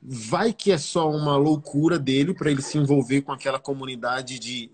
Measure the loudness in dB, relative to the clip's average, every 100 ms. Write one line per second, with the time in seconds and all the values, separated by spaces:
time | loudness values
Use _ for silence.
0 | -14 -12 -4 0 0 0 2 2 0 0
1 | 0 0 2 4 4 2 0 0 2 2
2 | 2 2 2 0 0 0 0 0 4 4
3 | 4 0 -2 -4 -4 -4 -4 -8 -8 -6
4 | -4 -4 -6 -10 -8 -8 -10